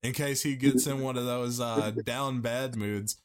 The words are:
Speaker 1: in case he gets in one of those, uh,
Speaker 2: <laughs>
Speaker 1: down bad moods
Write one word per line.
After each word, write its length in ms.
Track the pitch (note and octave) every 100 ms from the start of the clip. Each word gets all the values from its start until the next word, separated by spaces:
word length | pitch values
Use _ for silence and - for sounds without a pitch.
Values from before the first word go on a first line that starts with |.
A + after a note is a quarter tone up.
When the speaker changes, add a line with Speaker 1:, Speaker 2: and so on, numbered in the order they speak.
Speaker 1:
in 100 | A#2
case 300 | B2+ C#3+ C3+
he 120 | D3+ C3+
gets 300 | C3+ B2+ C#3+
in 160 | C3+
one 160 | C3 B2
of 80 | B2
those, 340 | B2 B2 A#2+
uh, 320 | A#2+ A2+ G#2+
Speaker 2:
<laughs> 120 | A2+ A2+
Speaker 1:
down 360 | B2 C#3 B2+
bad 340 | A#2 A#2+ C3 A#2
moods 420 | G#2 G#2 G#2+ -